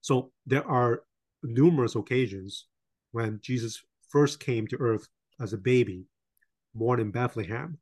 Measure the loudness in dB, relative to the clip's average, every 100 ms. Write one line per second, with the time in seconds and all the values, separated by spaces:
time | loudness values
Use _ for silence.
0 | 2 0 0 _ -2 -2 2 2 2 0
1 | _ _ _ _ -6 4 6 6 2 0
2 | -2 0 0 -4 -12 -14 -18 _ _ _
3 | _ -6 -6 -6 -6 -4 -4 -10 _ _
4 | _ 2 2 0 -4 -4 -4 -2 0 0
5 | -4 _ _ _ -8 -4 2 4 2 -2
6 | -14 _ _ _ _ _ _ -4 0 0
7 | 0 -2 -4 -4 -8 -8 -8 -14